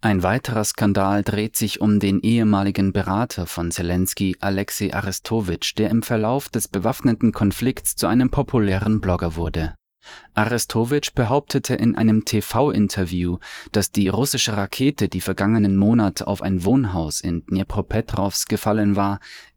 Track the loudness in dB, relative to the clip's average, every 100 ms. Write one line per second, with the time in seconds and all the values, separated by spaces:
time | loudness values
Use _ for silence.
0 | 2 2 2 0 -2 -2 -2 0 2 2
1 | 2 0 0 -2 -2 -2 -4 0 2 2
2 | 2 2 2 2 4 4 2 2 0 0
3 | 0 -2 -2 -4 -8 -4 -4 -4 -2 0
4 | 0 0 -2 -2 -2 -2 -4 -4 -4 -2
5 | -4 -6 -4 -2 -2 -4 -4 -2 0 0
6 | 0 -2 0 -2 -4 -6 -4 -2 -2 0
7 | 0 2 0 2 0 0 -2 -2 -6 -2
8 | 0 2 2 0 0 2 2 2 2 0
9 | 2 0 -2 -2 -4 -2 -4 -8 _ _
10 | -20 -20 -8 -2 0 0 -2 -2 0 0
11 | -2 -2 2 0 0 -4 -2 0 2 4
12 | 4 4 2 -2 0 0 2 2 2 2
13 | -2 0 -2 -2 -8 -18 -4 -2 0 0
14 | 2 2 0 0 -2 -2 -4 0 -2 0
15 | -2 -2 -4 0 2 4 4 4 4 4
16 | 2 -2 -6 -4 -2 0 2 2 2 -2
17 | -4 -4 -4 -4 -2 -4 -2 -4 -2 -2
18 | -2 -2 -2 -4 -4 -2 0 2 2 2
19 | 0 -4 -10 -20 -20